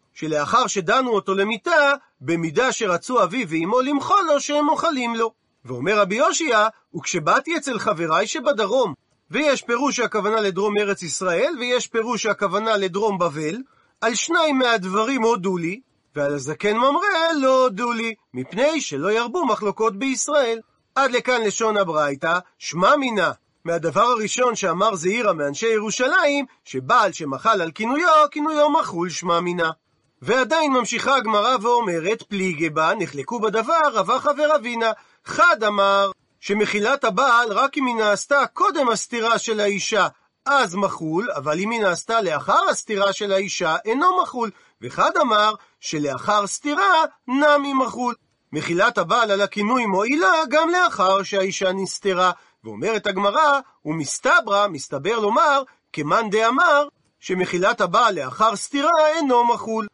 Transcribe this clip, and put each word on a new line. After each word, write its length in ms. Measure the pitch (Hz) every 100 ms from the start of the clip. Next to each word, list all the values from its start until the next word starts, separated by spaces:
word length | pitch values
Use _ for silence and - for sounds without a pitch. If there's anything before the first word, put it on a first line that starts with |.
| _
שלאחר 520 | - 156 151 143 240 233
שדנו 440 | 202 170 247 254
אותו 240 | 233 -
למיתה, 600 | 190 196 226 349 320 285 285 _ _
במידה 520 | 131 170 165 151 254
שרצו 500 | - 208 170 - 247
אביו 260 | 180 247 190
ואמו 320 | 160 165 247
למחול 440 | 254 285 - 392 339
לו, 140 | 285
שהם 240 | 285 294
מוחלים 500 | 294 - 339 277 240
לו. 160 | 226 226 - _ _
ואומר 340 | 120 123 151 214
רבי 160 | 196
יושיה, 540 | 214 302 294 320 220 214 - _ 170
"וכשבאתי 600 | - 180 156 233 285 330
אצל 220 | - 226
חבריי 480 | 220 165 165 165 214
שבדרום", 680 | 320 302 220 196 262 220 135 _ _ _
ויש 320 | 190 302 254
פירוש 340 | - 240 277 240
שהכוונה 440 | 226 214 196 220
לדרום 380 | 202 180 214 208
ארץ 240 | 202 196
ישראל, 520 | 170 - 185 170 277 302
ויש 260 | 247 247 -
פירוש 360 | 233 220 226
שהכוונה 540 | 220 196 202 190 220 214
לדרום 420 | 190 170 214 196
בבל, 380 | 175 147 156 214 262 _ _ _
"על 140 | 233
שניים 440 | 240 - 339 311 262
מהדברים 640 | 247 226 185 196 226 269
הודו 340 | 226 233 185 180
לי, 240 | 165 208 _ _ _ 147
ועל 180 | 143
הזקן 420 | 143 131 151 208 214
ממרא 560 | 262 302 403 349 330 320
לא 260 | 262 262
הודו 300 | 254 190 240
לי, 220 | 226 226 220 _
מפני 460 | 123 127 185 285 320
שלא 320 | - 139 175
ירבו 340 | 220 240 359 277
מחלוקות 500 | 208 208 196 220 196
בישראל." 640 | 269 262 - 294 240 226 - _ _
עד 160 | - 269
לכאן 320 | 240 247 247
לשון 340 | 220 - 226 214
הברייתא. 600 | 185 151 147 139 165 175 - _
שמע 380 | - 160 196 294
מינא, 340 | 262 214 160 127 _ _
מהדבר 400 | 165 170 160 151
הראשון 520 | 240 240 208 - 247 226
שאמר 380 | 190 170 214
זעירא 380 | 190 175 226 208
מאנשי 340 | 165 143 143 226
ירושלים, 800 | 220 214 196 254 359 302 285 269 _
שבעל 480 | - 131 127 247 208
שמחל 500 | - 151 135 220 214
על 80 | 165
כינויו, 560 | 147 220 285 349 311 294
כינויו 400 | 302 254 202 196
מחול, 400 | - - 170 180
שמע 300 | 151 175 170
מינא. 300 | 175 175 165 165 _ _ _ _
ועדיין 500 | 131 254 233 320 302
ממשיכה 440 | 262 226 233 247 269
הגמרא 400 | 220 208 220 254
ואומרת, 600 | 220 240 196 170 165 226
פליגי 480 | - 202 185 151 160
בה, 220 | 151 156 214
נחלקו 420 | 175 143 127 233
בדבר 400 | 214 208 226 330 294
רבא 260 | 226 185 254
חבר 380 | 285 285 302 302
אבינה. 340 | 226 233 226 214 _ _
חד 400 | - - 349 311
אמר 460 | 214 208 196 196 196 185 _ _
שמחילת 640 | - 208 208 208 202 185
הבעל 480 | 233 196 269 233 240
רק 260 | 202 269 294
אם 80 | 262
היא 80 |
נעשתה 520 | 226 214 196 - 285 254
קודם 420 | - 392 302 254
הסתירה 500 | 214 - 240 226 220
של 220 | - 214
האישה, 480 | 208 202 - 214 165 - _ _ -
אז 280 | 277 226
מחול, 560 | 175 196 - 160 165 233
אבל 280 | 151 139 160
אם 120 | 202
היא 100 | 233
נעשתה 400 | 202 170 - 226
לאחר 480 | 190 147 139 269 381
הסתירה 420 | - - 202 196
של 200 | 190 208
האישה, 440 | 196 196 - 170 170
אינו 380 | 220 254 359 370
מחול. 280 | 311 254 226 - _ _
וחד 280 | 123 - 254 -
אמר 340 | 254 214 214 214 _ _
שלאחר 640 | - 156 143 135 - 208 202
סתירה 580 | - 294 294 392 359 311 - -
נמי 440 | 262 294 294 277
מחול. 420 | 269 240 233 247 233 _ _ _
מחילת 460 | 147 143 170 226 233
הבעל 320 | 170 233 220
על 100 | 196
הכינוי 460 | 196 208 208 254 220
מועילה 460 | 190 220 302 381 330 311
גם 200 | 294 330
לאחר 540 | 349 349 - 185 196
שהאישה 500 | 190 202 190 - 190
נסתרה. 580 | 190 190 - 196 180 185 185 _ _
ואומרת 420 | 110 107 175 220 208
הגמרא, 540 | 190 202 240 302 277 - _
ומסתברא, 840 | 151 165 139 - 254 339 220 202 208
מסתבר 500 | 151 - 143 156 233
לומר, 440 | 208 254 320 277 262 _ _
כמאן 380 | - 147 196 220
דאמר, 580 | 208 226 262 349 285 285 _ _ _
שמחילת 600 | - 185 180 175 196 226
הבעל 340 | 185 196 233
לאחר 420 | 180 131 127 220 202
סתירה 520 | - 285 302 330 311
אינו 360 | 320 285 240
מחול. 420 | 240 233 226 220 208